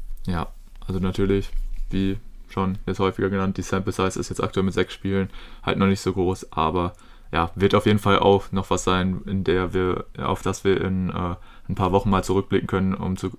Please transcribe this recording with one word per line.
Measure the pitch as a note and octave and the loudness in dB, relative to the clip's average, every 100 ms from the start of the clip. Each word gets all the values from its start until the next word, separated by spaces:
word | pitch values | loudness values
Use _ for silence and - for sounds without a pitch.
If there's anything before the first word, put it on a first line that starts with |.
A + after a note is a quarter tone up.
| - - - | -8 -6 -4
Ja, | E2+ - - - - - | -2 -4 -10 -18 -12 -6
also | F#2 | -2
natürlich, | F#2 F#2+ G2 G2 - - - - - | -2 0 2 2 0 -2 -2 -2 -2
wie | F#2 F#2+ G#2 - - - | 0 0 -2 -8 -16 -8
schon | G2+ F#2+ F#2+ - | -2 -2 -2 -4
jetzt | F#2+ | 0
häufiger | F#2+ - G2 | 0 0 0
genannt, | G2 F#2+ F#2+ | 0 -2 -2
die | |
Sample | F#2 F#2+ F#2+ | -2 -2 -2
Size | - F#2 - | 0 0 -2
ist | - | -6
jetzt | - | -4
aktuell | F#2+ G2 | -2 0
mit | F#2+ | 0
sechs | E2 F#2 | 0 -2
Spielen | - F#2+ G2 F#2+ - - - | -4 -2 -2 -2 -6 -14 -8
halt | G2 F#2+ | -4 2
noch | F#2+ | 2
nicht | G2 | 2
so | - | 0
groß, | F#2+ F2+ F#2 - | 0 0 -2 -4
aber | D#2 D#2 F2 F2 - - - - | -2 0 0 -2 -6 -18 -20 -4
ja, | E2 E2 F#2 | -2 -2 2
wird | G2 | 4
auf | G2+ G#2+ | 4 4
jeden | G#2 | 4
Fall | G2+ G2 | 6 6
auch | G2 G2 - | 6 6 4
noch | F#2+ - | -4 0
was | F#2 | 0
sein, | F#2+ F#2 F#2 F2+ - | 2 2 2 -2 -2
in | G2 | -2
der | E2+ F2+ F2+ | 2 2 2
wir, | F#2 F2+ - - - | 0 0 0 -6 -6
auf | - F#2+ | -4 -2
das | F#2+ G2 | -2 0
wir | G2 F#2+ | 2 2
in, | F#2 F#2 F2+ | 2 -2 -2
äh, | F2 F2+ F2 - - - | -2 -4 -6 -12 -12 -6
ein | |
paar | F#2+ F#2 | -2 2
Wochen | F#2+ G#2 | 2 4
mal | F#2+ | 2
zurückblicken | - F#2+ - F#2+ - | 4 0 2 0 2
können, | F#2+ F#2+ | 0 0
um | F#2+ F2 F#2 | 0 -2 -2
zu | F#2+ | -4